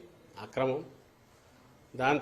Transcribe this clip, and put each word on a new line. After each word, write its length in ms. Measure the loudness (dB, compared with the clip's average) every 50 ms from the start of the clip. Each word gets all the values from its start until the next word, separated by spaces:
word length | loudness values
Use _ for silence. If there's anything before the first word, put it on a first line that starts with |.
| -8 -16 -20 -20 -20 -20 -18 -16 -14
అక్రమం, 360 | -8 -2 0 0 2 0 -2 -4 -10 -18 -20 -20 -20 -20 _ -20 -20 -20 -20 -20 -20 -20 -20 -20 -20 -20 -20 -20 -12 -4
దాని 260 | 0 2 4 4 4